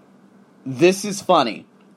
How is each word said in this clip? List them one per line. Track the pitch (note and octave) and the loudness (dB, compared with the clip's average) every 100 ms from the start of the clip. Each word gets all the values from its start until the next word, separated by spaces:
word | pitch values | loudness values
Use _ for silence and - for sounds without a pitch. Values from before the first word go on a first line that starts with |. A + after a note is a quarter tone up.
| _ _ _ _ _ _ C3+ | _ _ _ _ _ _ -12
this | B2+ F3 F#3+ | 0 2 2
is | G#3 G3 | -6 -6
funny. | - E3+ A#2+ E2 - _ _ | 0 2 2 -6 -16 _ _